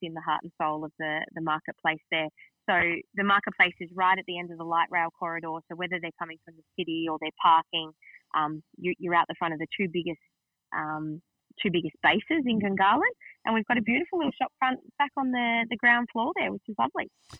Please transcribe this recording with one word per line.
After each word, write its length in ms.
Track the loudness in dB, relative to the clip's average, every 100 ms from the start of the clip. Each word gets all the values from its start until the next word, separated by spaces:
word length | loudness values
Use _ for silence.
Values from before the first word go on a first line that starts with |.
in 100 | -10
the 80 | -6
heart 200 | -2 -2
and 80 | -2 -4
soul 240 | -2 -2 -6
of 60 | -6
the, 260 | -4 -4 -6
the 80 | -6
marketplace 600 | -2 -2 -4 -4 -2 -2 -2
there. 160 | -4 -4 -6 -20 _ 0
So 100 | 2 2 0 -4 -2
the 80 |
marketplace 500 | 4 4 2 0 0 0
is 100 | -8 2
right 240 | 4 4
at 60 | 0
the 100 | -6
end 140 | -8
of 80 | -8
the 60 | -2
light 240 | 0 2
rail 180 | 0 -2 -2
corridor. 400 | -6 -4 -4 -6 -8
So 40 | -6
whether 220 | -4 -4
they're 120 | -6 -8
coming 180 | -10 -12 -20
from 100 | -20
the 60 | _ -6
city 280 | -4 -2 -2
or 80 | -2
they're 120 | -6 0
parking, 500 | 4 6 4 -4 -8 -12 -20 -20 _ -2
um, 240 | -2 -2 -10 -8
you, 160 | -4 -4
you're 160 | 0 2
out 100 | 2
the 80 | 0
front 160 | -4 -4
of 40 |
the 80 | -6 -4
two 80 | -2
biggest, 300 | -2 -4 -6 _ _ _ _ _ -6
um, 440 | -4 -4 -6 -8 -12 _ _ -6
two 80 | -2
biggest 240 | 0 -2 0
bases 420 | 2 2 0 0 2
in 140 | 0
Gungahlin. 420 | 0 2 4 4 2 -2 -14 -10 -2
And 100 | 0
we've 100 | 2
got 120 | 0
a 40 |
beautiful 380 | 2 0 0 0
little 140 | -2 0
shop 140 | -4 0
front 220 | 0 0 -4 -2
back 120 | -2 0
on 160 | 0
the, 340 | 2 2 2 0
the 80 | 2
ground 320 | 4 4 2
floor 220 | 0 -2 0
there, 160 | -4
which 120 | -4 -6
is 80 | -2
lovely. 320 | -2 -2 -8 _ _